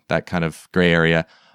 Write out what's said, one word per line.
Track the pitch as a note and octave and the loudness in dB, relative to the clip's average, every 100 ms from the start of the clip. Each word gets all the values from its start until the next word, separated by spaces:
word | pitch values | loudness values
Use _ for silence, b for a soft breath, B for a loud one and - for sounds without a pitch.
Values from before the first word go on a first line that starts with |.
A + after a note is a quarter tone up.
| - | -6
that | D#2+ - | -6 -4
kind | F2+ | -6
of | E2 - - | -6 -8 -6
gray | F#2 F2 | 0 2
area, | E2+ E2 E2 - b b | 2 2 0 -4 b b